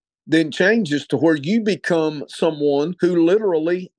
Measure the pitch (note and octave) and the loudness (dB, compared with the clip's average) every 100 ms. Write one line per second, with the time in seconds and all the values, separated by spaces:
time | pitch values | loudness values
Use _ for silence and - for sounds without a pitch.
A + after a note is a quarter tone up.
0 | _ _ - D#3+ D#3 - F#3+ A3+ D#3+ C#3+ | _ _ 0 0 0 0 2 2 0 -4
1 | - C3 E3 D3+ C#3+ A3+ G#3+ - - E3 | -2 0 2 0 0 -2 0 -4 -2 0
2 | D#3 D3+ - - E3 D3+ D3 C#3+ D#3 F3 | 0 -4 -10 -4 -2 0 0 0 -2 -2
3 | F3 E3+ E3 G#3+ G#3 D#3 D#3+ F3+ F3+ | 0 2 2 2 2 0 -2 -4 -6